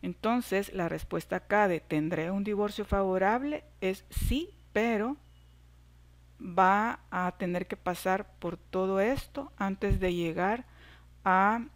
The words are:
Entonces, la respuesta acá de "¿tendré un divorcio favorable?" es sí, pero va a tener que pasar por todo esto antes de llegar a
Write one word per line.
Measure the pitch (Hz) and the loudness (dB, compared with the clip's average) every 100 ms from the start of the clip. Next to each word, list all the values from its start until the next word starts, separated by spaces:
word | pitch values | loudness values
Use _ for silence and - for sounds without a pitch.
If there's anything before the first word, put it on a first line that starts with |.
Entonces, | 175 180 220 240 240 190 202 | -8 -4 0 0 0 -2 -2
la | 190 170 | -4 -4
respuesta | 165 - 175 - 185 | -4 -4 -6 -2 -6
acá | - 208 208 | 0 2 4
de | 165 | 2
"¿tendré | - 156 156 170 160 | 0 -2 0 -2 -2
un | 196 | -2
divorcio | 202 208 208 208 | -2 -2 -2 -2
favorable?" | 208 196 196 185 190 233 277 302 - - | -2 0 2 2 2 2 -2 -6 -10 -6
es | 185 190 - | -4 -4 -6
sí, | - - 247 359 - - | -4 0 0 -2 -12 -6
pero | - 233 220 220 294 - - - - - - - - - - - - | 0 0 0 -2 -4 -10 -20 -20 -20 -20 -20 -20 -20 -20 -20 -20 -14
va | 190 175 185 202 220 - - | -6 4 6 6 2 -4 -6
a | 185 180 - | -4 -4 -4
tener | 185 175 185 | -4 -2 -4
que | - | -6
pasar | - 175 185 190 208 - | -4 -4 0 -2 -2 -10
por | 175 170 | -8 -8
todo | - 185 190 190 | -6 -4 0 2
esto | 202 277 - - 277 - | 2 0 -6 -10 -12 -4
antes | 196 190 202 190 | -4 -2 0 0
de | 185 | 0
llegar | 175 170 160 185 233 - - - - - - | 0 -2 -2 -2 -2 -6 -20 -20 -20 -20 -6
a | - 185 196 226 233 | 2 4 4 2 -4